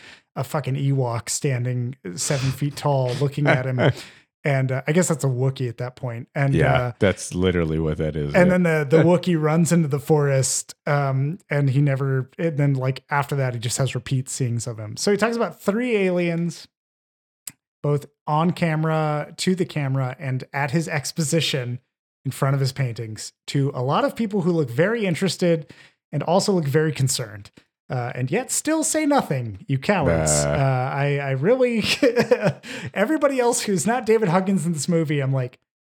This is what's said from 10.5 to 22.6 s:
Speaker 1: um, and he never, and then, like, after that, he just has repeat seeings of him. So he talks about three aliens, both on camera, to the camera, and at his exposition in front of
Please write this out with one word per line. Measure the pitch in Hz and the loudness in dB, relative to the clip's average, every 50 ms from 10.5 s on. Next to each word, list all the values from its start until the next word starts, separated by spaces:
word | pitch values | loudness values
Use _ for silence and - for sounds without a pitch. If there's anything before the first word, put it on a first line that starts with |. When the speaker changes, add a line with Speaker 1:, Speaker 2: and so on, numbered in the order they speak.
| - - - - - _ - | -2 -4 -6 -10 -14 _ -4
Speaker 1:
um, | 156 147 143 139 135 135 135 139 147 180 - _ - | 0 0 0 0 0 0 0 -2 -2 -4 -8 _ -4
and | 147 143 143 135 | 0 0 2 2
he | 123 143 | 4 2
never, | 147 143 135 135 139 135 131 131 127 - _ | 2 2 2 0 0 0 -2 -2 -4 -6 _
and | - 170 165 151 143 | -4 -2 -2 0 0
then, | 143 143 139 | 2 2 2
like, | 127 127 135 139 - - - | 0 0 -2 -4 -4 -4 -4
after | 147 143 135 - 147 | -2 -2 0 0 -2
that, | 139 131 127 120 | -2 -2 -2 -4
he | 117 | -4
just | 110 117 - - | -6 -4 -2 -2
has | 139 123 - | -2 -2 -4
repeat | 120 - - 139 131 131 - | -6 -4 -4 -4 -4 -4 -4
seeings | - - 135 117 117 117 - | -4 -4 -2 -2 -2 -4 -4
of | 123 113 110 | -8 -10 -10
him. | 107 107 113 - | -12 -12 -8 -4
So | - 208 | 0 0
he | 202 | 0
talks | 196 208 233 233 | 2 0 0 0
about | 233 214 170 151 - | 0 -2 -4 -6 -6
three | - 202 196 233 254 247 226 | -4 -2 -2 0 0 0 0
aliens, | 202 190 185 175 180 175 170 165 170 170 170 - - - - _ _ _ _ _ _ _ _ _ _ _ _ _ _ - - - _ _ _ _ _ | 2 2 2 2 0 0 0 0 -2 -2 -4 -6 -8 -16 -20 _ _ _ _ _ _ _ _ _ _ _ _ _ _ -20 -20 -20 _ _ _ _ _
both | - 147 147 139 - - _ _ _ | -2 -2 -2 -2 -4 -8 _ _ _
on | 151 151 156 165 180 | -2 0 2 2 0
camera, | 170 - 175 160 156 156 156 160 160 160 156 151 147 147 143 - - - | 0 0 0 0 0 0 0 0 0 0 0 0 -2 -4 -6 -8 -8 -4
to | - 185 190 | -2 0 0
the | 175 170 | 0 -2
camera, | - - 151 143 131 135 135 131 127 131 - | -4 -4 -4 -2 -2 0 0 -2 -2 -4 -6
and | 151 131 131 127 - - | -6 -6 -4 -6 -6 -6
at | - 139 143 135 | -4 -4 -2 0
his | 135 170 156 - | 0 -2 -2 -2
exposition | - 147 - - - 170 156 139 165 160 135 - - 135 123 123 123 - _ _ _ _ _ _ _ _ - | -4 -6 -6 -6 -6 -4 -2 0 0 0 0 0 -2 -4 -4 -6 -8 -10 _ _ _ _ _ _ _ _ -8
in | 139 | -8
front | - - 147 135 143 | -4 -2 0 0 2
of | 135 | 0